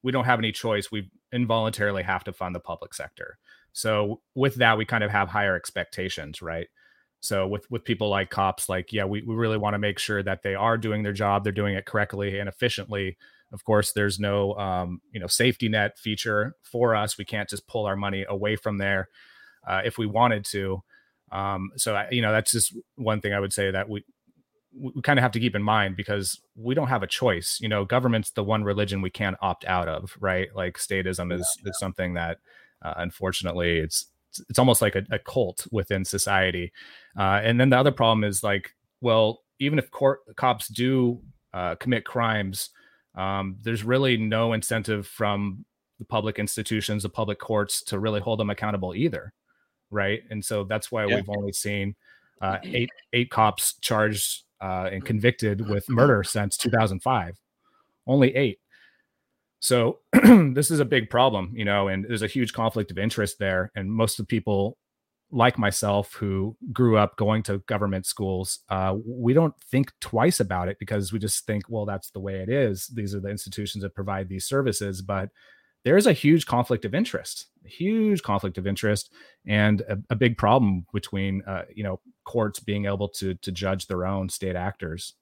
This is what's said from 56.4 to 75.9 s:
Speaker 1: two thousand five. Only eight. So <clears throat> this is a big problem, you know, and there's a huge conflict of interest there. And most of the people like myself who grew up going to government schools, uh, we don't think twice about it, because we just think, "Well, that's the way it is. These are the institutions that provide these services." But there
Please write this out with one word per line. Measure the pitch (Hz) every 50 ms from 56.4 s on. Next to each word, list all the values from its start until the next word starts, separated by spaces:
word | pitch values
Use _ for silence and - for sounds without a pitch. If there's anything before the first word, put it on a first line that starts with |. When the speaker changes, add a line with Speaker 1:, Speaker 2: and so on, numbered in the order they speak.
| 104 98 -
Speaker 1:
two | - - 120
thousand | 120 113 110 98 95 90
five. | - 127 131 110 87 85 90 _ _ _ _ _ _ _ _ _ _ _ _ _ _
Only | - 131 143 131 127 127
eight. | 131 139 113 95 _ _ _ _ - _ _ _ _ _ _ _ _ _ _ _ _ _ _ _ _
So | - - 127 123 113 117 - - _
<clears throat> | _
this | - 269 277 220 254 202 165 139 127 139 143 -
is | 165 147
a | 143
big | 113 139 127 113 -
problem, | - 120 127 135 113 98 92 90 120
you | 113 107
know, | 101 101 101 98 98
and | 95 95 101
there's | 113 120 107
a | 107
huge | 101 - 135 120 107
conflict | - - 113 113 - 117 104 -
of | 90 92
interest | 101 110 - - 104 98 - _
there. | 101 95 92 92 92 - _
And | 104 95 98
most | 110 110 113 107 - -
of | 107
the | -
people | 120 110 - 110 104 98 98 110 - _ _ _ _ _ _ _ _ _ _ _
like | 165 123 117 127 - -
myself | 107 101 98 - - 104 101 101 101 - -
who | - 110 101 95 95 95 107 113 _ - 196
grew | 120 - 127 117 110 107
up | 104 101 _
going | - 110 104 110 110 104
to | - 101 95
government | - - 107 101 104 98 95 92 92
schools, | - - - 101 95 95 92 92 - - - _ _
uh, | 98 95 95 95 95 107 117
we | 113 123 123 117 120
don't | 131 156 165 156 - _
think | - - - 135 135 - _ _
twice | - - - 110 120 170 185 -
about | 101 95 95 90 90 92
it, | 101 _
because | 104 98 110 104 98 90
we | 101 110
just | 101 104 - - -
think, | - 107 104 95 -
"Well, | 117 110 104
that's | 104 98 95 - -
the | _ 101
way | 95 98 95 95
it | 92 101
is. | 123 143 135 110 98 92 - -
These | 127 113 104 98 101
are | 101
the | 92 101
institutions | 101 101 - 101 - - 104 98 - 104
that | 98 98 _
provide | - 95 101 98 95 95 90
these | 95 92 -
services." | - 135 139 139 123 101 - 104 101 95 90
But | 95 95 101 95 95 101 _ _ _ _ - _ _ _ _ _ _
there | 120